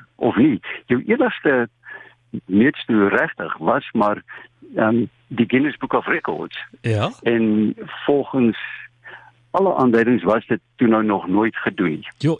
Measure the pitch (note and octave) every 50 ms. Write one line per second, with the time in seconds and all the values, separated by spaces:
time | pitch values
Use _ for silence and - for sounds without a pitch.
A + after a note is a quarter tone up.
0 | - _ _ - - A#2+ - G2 B2+ D#4 A#3 - - - - - - - B2 C3
1 | - - A3 C4+ C4 A#3+ - - - D#3 C3+ B2 A#2+ A#2 _ _ - - - -
2 | - - _ _ _ _ - A#2 _ - F2+ G2+ A#2 C3 - - - - A#2 G#2+
3 | G2+ G2+ G2+ A#2 D3+ E3 - - F#2 E2 E2+ - D#2 F#2+ A#2 C#3+ - - - A#2
4 | G#2 G#2 G#2 F#2+ - - - - - - _ _ - - C4 - A2+ A2 A#2 A#2
5 | A#2+ - _ _ _ - C3+ - A#2 - B2 C3 C#3+ D3+ - - - - - B2
6 | - - D#3 E3 - - E2 D#2 E2 - - - - - - - - A#2+ A2 G#2
7 | A#2 F3+ C4 - - A#2 A#2 A2+ A2+ A2 G#2+ G#2+ G#2+ G#2 - - - - - -
8 | - - C#3+ C#3+ B2+ - - C3+ B2 A2+ G2+ - - - - - - - _ _
9 | - - - - - - _ _ _ _ - F3+ G3 F#3 - - C3+ B2 A2+ A#2
10 | A2+ A#2 B2 G#2 E2+ F2+ G#2 A#2 - - A#2 G2+ _ _ _ - B2+ A2+ A2 A2
11 | A2 G#2+ G2+ F#2 - F2+ F#2 G2+ A2 A2+ - - - A#2 F#2+ - F#2 E2 D2+ -
12 | - - - - - D3+ E3 -